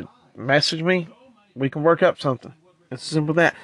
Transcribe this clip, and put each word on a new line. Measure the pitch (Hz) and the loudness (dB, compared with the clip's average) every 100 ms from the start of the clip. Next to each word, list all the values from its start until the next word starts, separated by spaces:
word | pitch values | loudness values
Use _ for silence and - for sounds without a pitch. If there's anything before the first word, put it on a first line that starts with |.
| - _ _ | -2 _ _
message | - 120 143 - 160 | -10 0 2 2 -2
me. | 170 185 165 - _ _ _ | 0 0 -2 -14 _ _ _
We | 123 135 | -6 -4
can | 156 | 0
work | 160 165 | 2 4
up | 180 - | 2 0
something. | 147 123 - - _ _ _ | -4 -4 -8 -20 _ _ _
It's | 127 | -14
as | - | -4
simple | 156 151 | -2 0
as | 160 165 | 2 0
that. | - | 0